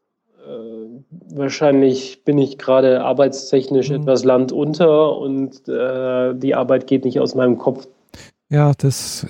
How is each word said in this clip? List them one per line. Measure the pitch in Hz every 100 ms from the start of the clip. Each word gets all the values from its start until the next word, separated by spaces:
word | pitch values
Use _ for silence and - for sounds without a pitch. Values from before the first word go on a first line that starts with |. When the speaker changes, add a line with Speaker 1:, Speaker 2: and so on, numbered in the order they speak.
| _ _ _ 202 139
Speaker 1:
Äh, | 127 113 113 110 123 _ 160 - 147
wahrscheinlich | 139 - 151 139 135 127 - -
bin | - 143
ich | 135 -
gerade | - 131 131 127
arbeitstechnisch | 127 131 135 131 - 135 - 131 135
Speaker 2:
Mhm. | 143
Speaker 1:
etwas | 147 127
landunter | 127 127 131 131 147 156 165 151 156 -
und, | 135 135 135 - -
äh, | 120 127 131 127 127 127 127
die | 135 120
Arbeit | 127 131 -
geht | 135 127
nicht | 139
aus | 127 131
meinem | 127 117
Kopf. | 135 127 - _ _ - - _ _
Speaker 2:
Ja, | 147 147 139
das | 139 - - - -